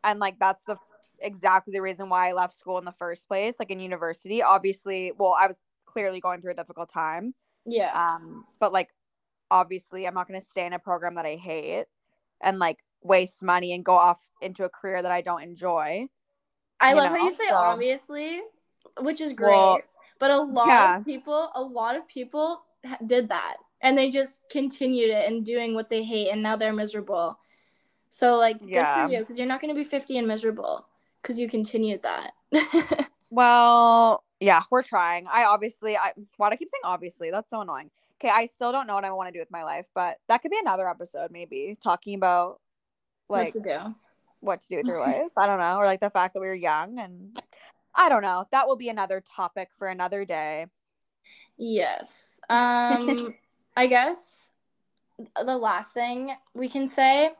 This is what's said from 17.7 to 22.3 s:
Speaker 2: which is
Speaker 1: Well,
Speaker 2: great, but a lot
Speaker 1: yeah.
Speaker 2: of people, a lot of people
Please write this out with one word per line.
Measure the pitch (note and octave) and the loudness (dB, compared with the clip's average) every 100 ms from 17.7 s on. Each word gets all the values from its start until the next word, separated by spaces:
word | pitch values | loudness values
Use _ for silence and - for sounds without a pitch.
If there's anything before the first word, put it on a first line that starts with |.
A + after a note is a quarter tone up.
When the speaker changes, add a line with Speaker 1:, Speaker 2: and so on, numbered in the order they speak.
| F3 B3 C4+ - D4 D#4 E4+ A4 _ _ _ _ - | 2 -2 -4 -6 -10 -8 -10 -12 _ _ _ _ -8
Speaker 2:
which | C4+ D#4 | -6 -4
is | D#4 A#3 | -8 0
Speaker 1:
Well, | G3+ G3 F#3+ F#3 | 4 6 6 4
Speaker 2:
great, | - _ _ _ | -2 _ _ _
but | C4+ | 2
a | C#4 | 2
lot | C#4+ A#3+ A#3 | 2 2 6
Speaker 1:
yeah. | A#3+ F#3+ F#3 | 8 8 4
Speaker 2:
of | G#3+ | -4
people, | C4+ - D4 D#4+ - | -10 -4 -4 -2 -6
a | |
lot | C4 A#3+ A3+ C4+ | -8 -6 -4 -6
of | D#4+ | -8
people | - B3 | -14 -8